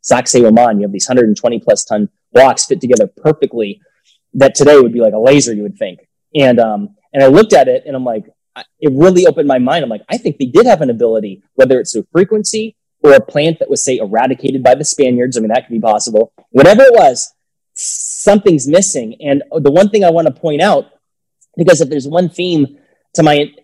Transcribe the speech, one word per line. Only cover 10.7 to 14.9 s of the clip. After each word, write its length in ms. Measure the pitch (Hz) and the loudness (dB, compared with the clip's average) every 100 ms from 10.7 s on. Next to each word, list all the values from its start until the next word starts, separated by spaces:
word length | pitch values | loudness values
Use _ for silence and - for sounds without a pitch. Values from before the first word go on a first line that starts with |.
| 185 | 2
an 80 | 139 | 0
ability, 520 | 117 117 113 104 95 _ - | -2 -2 -2 -6 -12 _ 0
whether 240 | 127 127 | 2 2
it's 140 | - | -2
through 140 | 113 98 | -8 -4
frequency 640 | 165 196 214 208 220 220 - _ _ | -2 0 -2 -4 -8 -8 -14 _ _
or 120 | 151 | 4
a 80 | 139 | 4
plant 380 | - 147 151 160 | 2 -4 -4 -4
that 100 | - | -4
was, 120 | 131 | -4
say, 140 | - 127 | -4 -4
eradicated 680 | 104 110 127 131 139 131 | -4 -4 -2 -4 -6 -2
by 140 | 123 135 | 2 2
the 80 | |
Spaniards." 540 | 147 | 0